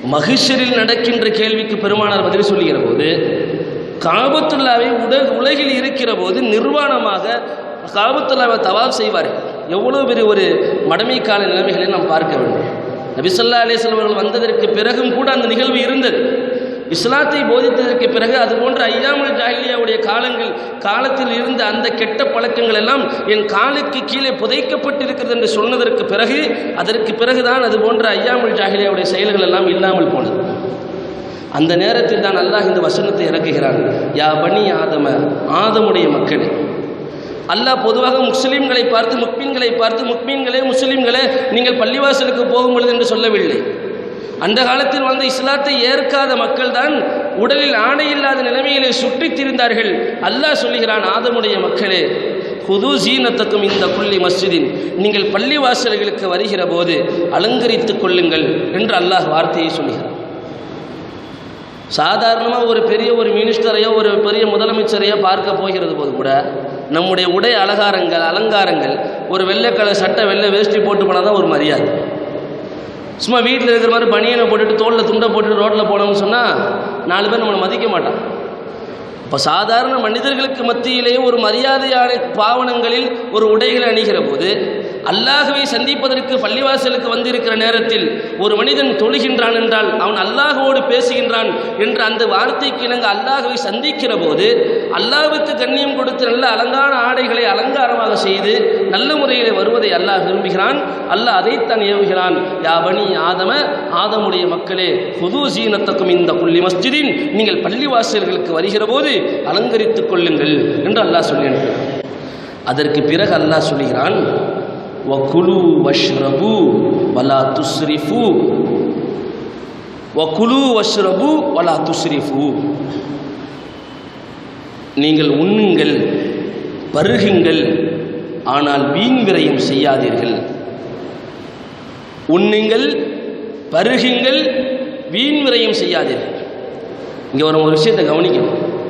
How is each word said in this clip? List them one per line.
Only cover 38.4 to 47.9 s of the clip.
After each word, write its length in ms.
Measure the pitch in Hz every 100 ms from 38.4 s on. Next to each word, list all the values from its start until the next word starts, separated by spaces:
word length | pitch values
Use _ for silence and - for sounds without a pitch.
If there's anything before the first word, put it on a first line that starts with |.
| 269 277 262 247 240
பார்த்து, 280 | 247 226 -
முக்மீன்களை 600 | 233 - 277 262 240 240
பார்த்து, 260 | 226 226
"முக்மீன்களே, 720 | 247 240 - 277 254 254 262
முஸ்லிம்களே, 800 | 262 269 269 233 247 269 262 -
நீங்கள் 260 | 220 247 247
பள்ளிவாசலுக்கு 720 | 220 262 277 262 254 247 247
போகும் 220 | 240 247
பொழுது" 180 | 247 247
என்று 140 | 240 233
சொல்லவில்லை. 580 | 220 226 202 170 139 - - - - - - - -
அந்த 240 | 170 220
காலத்தில் 380 | 247 269 277 269
வந்த 240 | 262 262 262
இஸ்லாத்தை 560 | 262 262 277 285 269
ஏற்காத 540 | 240 269 269 277 269 247
மக்கள் 360 | 226 254 254
தான் 320 | 240 285 285 - - - -
உடலில் 380 | 233 277 285
ஆடை 360 | 226 226